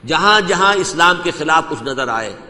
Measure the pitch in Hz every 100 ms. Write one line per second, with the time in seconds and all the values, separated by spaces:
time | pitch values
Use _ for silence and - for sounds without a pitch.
0 | 117 156 196 214 185 180 196 196 180 156
1 | 170 180 175 170 156 160 160 147 120 131
2 | 127 113 107 98